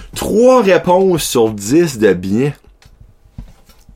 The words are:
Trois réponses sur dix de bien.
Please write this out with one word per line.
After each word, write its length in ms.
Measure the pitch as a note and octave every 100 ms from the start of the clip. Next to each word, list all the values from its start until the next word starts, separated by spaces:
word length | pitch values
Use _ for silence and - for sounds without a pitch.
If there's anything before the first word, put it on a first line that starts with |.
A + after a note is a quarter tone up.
| -
Trois 480 | - - G#3 B3 B3+
réponses 640 | G3 E3+ F3+ F3+ F#3+ D#3+
sur 260 | - B2 A2
dix 480 | G#2 G2+ D#3 E3+ A#2
de 140 | G#2
bien. 400 | F2+ F#2+ G#2+ C#3+ - _ _ _ _ - _ _ - - - _ _ -